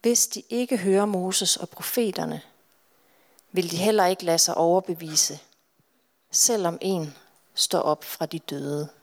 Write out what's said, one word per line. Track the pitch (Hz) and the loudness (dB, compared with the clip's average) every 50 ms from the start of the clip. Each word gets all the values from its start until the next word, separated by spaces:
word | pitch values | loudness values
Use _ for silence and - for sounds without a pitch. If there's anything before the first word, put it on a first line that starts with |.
"Hvis | - 233 240 226 - - | 2 2 2 2 2 0
de | - 214 - _ | -2 -12 -10 _
ikke | 226 240 247 240 269 202 | -4 -4 -2 0 -2 -2
hører | 180 196 190 196 202 | 2 2 4 4 2
Moses | 208 202 185 180 190 190 - 202 - - - | 2 0 -2 -2 -2 -2 -2 0 0 0 -2
og | - - | -4 -14
profeterne, | - - - - - 254 240 214 185 - - 156 156 160 - - _ _ _ _ _ _ _ _ _ _ _ _ _ _ _ _ _ - _ _ | -14 -10 -8 -4 -2 0 0 0 -2 -4 -6 -6 -6 -8 -12 -16 _ _ _ _ _ _ _ _ _ _ _ _ _ _ _ _ _ -20 _ _
vil | - 180 180 170 | -2 -2 -2 -2
de | 165 170 | -2 -2
heller | 185 208 220 214 190 | 0 2 4 4 4
ikke | 180 190 185 - | 4 2 0 0
lade | 175 165 165 | 0 2 4
sig | - - 160 | 2 2 2
overbevise, | - 165 165 175 190 185 - 170 165 170 160 156 156 - - 147 147 - _ _ _ _ _ _ _ _ _ _ _ _ _ _ _ _ _ | 2 4 4 4 4 2 0 -8 -8 -6 -4 0 0 0 0 -2 -10 -18 _ _ _ _ _ _ _ _ _ _ _ _ _ _ _ _ _
selvom | - - - - 240 214 185 170 170 - | 0 2 2 2 2 2 0 -2 -2 -2
en | - 190 190 175 160 151 143 - _ _ _ _ _ _ _ | -2 -2 0 0 -2 -6 -8 -16 _ _ _ _ _ _ _
står | - - - - 170 | -2 -2 0 2 0
op | - - 151 147 - | 2 2 0 -2 -4
fra | - - - 165 | -16 -8 -8 -8
de | 156 - 160 | -6 -6 -10
døde." | _ - 143 143 143 143 143 147 151 147 - _ | _ -8 -10 -8 -6 -4 -4 -4 -6 -8 -10 _